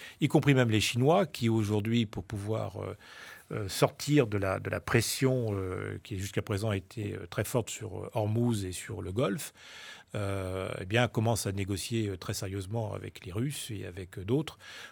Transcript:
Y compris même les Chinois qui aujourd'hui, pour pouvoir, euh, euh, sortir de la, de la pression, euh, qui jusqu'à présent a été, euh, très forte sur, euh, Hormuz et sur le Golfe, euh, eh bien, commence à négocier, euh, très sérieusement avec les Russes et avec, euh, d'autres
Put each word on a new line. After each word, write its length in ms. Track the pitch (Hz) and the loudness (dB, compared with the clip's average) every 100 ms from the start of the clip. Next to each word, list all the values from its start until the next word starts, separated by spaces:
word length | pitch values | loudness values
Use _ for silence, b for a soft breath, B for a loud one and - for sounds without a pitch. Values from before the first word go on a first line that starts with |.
| B B | B B
Y 80 | 143 | 4
compris 260 | 160 139 | 6 6
même 160 | 131 120 | 6 8
les 100 | 107 | 6
Chinois 460 | - 117 131 180 196 | 4 4 6 6 4
qui 220 | - 117 | 2 2
aujourd'hui, 580 | 113 104 104 104 117 107 | 4 2 0 2 2 2
pour 160 | - | -4
pouvoir, 580 | - 104 101 110 104 98 | -6 -6 -2 -2 -4 -6
euh, 160 | 98 95 B B B B B | -8 -10 B B B B B
euh, 160 | 110 98 | -6 -4
sortir 600 | - 139 - - 143 117 | 2 2 2 2 4 4
de 100 | 101 | 2
la, 220 | 95 98 | 0 0
de 100 | 98 | -2
la 100 | 98 | -4
pression, 680 | - 120 113 - 131 131 113 | 2 4 4 2 2 2 0
euh, 480 | 101 92 95 101 101 | -2 -2 -4 -6 -8
qui 140 | - 98 | -8 -6
jusqu'à 220 | 98 - | -4 -4
présent 300 | - 101 110 | -2 -2 0
a 60 | 98 | -2
été, 380 | - - 101 | -4 -8 -8
euh, 120 | 98 95 | -8 -6
très 160 | - | -4
forte 240 | 104 127 113 | 0 0 -2
sur, 300 | - 104 95 | -8 -8 -8
euh, 120 | 95 | -6
Hormuz 500 | 117 107 113 120 110 | -2 0 2 2 2
et 80 | 92 | -2
sur 300 | 90 - 98 | -6 -8 -8
le 80 | 92 | -4
Golfe, 400 | 95 151 185 - B B B B B B | 0 0 -2 -6 B B B B B B
euh, 560 | 107 101 98 92 92 95 - | -6 -2 -2 -4 -4 -4 -6
eh 40 | |
bien, 240 | 92 113 120 | 0 2 4
commence 400 | - 113 110 104 | 4 2 2 0
à 20 | |
négocier, 560 | 98 95 98 - 113 104 | -2 -2 -2 -2 -2 -2
euh, 100 | 92 | -4
très 180 | - | -6
sérieusement 600 | 104 101 98 95 117 107 | -6 -4 -6 -4 -4 -4
avec 320 | 98 98 - - | -6 -10 -12 -8
les 60 | |
Russes 400 | 92 139 139 - | -4 -4 -4 -8
et 120 | 101 | -8
avec, 320 | 95 90 90 - | -8 -10 -12 -10
euh, 80 | |
d'autres 340 | 95 135 - - B B B | 0 0 0 -10 B B B